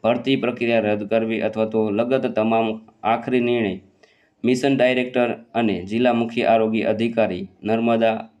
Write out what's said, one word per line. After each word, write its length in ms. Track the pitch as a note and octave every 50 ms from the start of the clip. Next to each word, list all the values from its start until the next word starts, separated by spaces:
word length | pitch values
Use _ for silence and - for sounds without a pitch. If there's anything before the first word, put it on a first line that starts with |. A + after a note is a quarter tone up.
| -
ભરતી 320 | A2 A#2+ B2 A#2+ C3 C3+
પ્રક્રિયા 440 | A2+ G#2+ A#2 A#2+ G2+ A#2 A#2 A#2 A2+
રદ 280 | G#2+ G#2 G#2+ G#2 G#2+ G2+
કરવી 320 | A2+ A2+ A2+ A2 A2+ A2
અથવા 240 | - A2 A2 A2+ A2
તો 260 | G#2+ A2 A2+ A2 A2
લગત 360 | G2+ G#2 A#2+ B2 C3 C3 C3
તમામ 540 | B2 A2+ A2 G#2+ A2+ A2+ A2+ A#2 A2 A2 A2 - - _ _ -
આખરી 380 | G#2 A2+ A#2 A#2+ - B2+ B2+
નિર્ણય 400 | A#2+ A#2+ A#2+ A#2+ A2+ G2+ F#2 F#2 - - _ _ _ _ _ _ _ _ _ _ -
મિશન 320 | A#2 B2+ B2 B2+ C#3 C#3
ડાયરેક્ટર 540 | A#2+ B2 B2+ B2+ B2+ B2+ B2 - B2+ B2 A#2 - - - _ _
અને 280 | A2+ A#2 A2 G2 F2 -
જિલ્લા 300 | G2 G#2 A#2 B2 B2 A#2+
મુખ્ય 320 | A#2 A#2 A2+ - - -
આરોગ્ય 380 | - A2+ A2+ A2+ A2 A2 A2+ F2+
અધિકારી 680 | - A2 G#2 A#2 A#2+ A#2 A2+ A2 G2+ F2+ F2+ G2 - - _ -
નર્મદા 680 | G#2 A2 A2+ A2+ A#2 A#2 A2+ A2+ A2+ A2 A2 - - _ _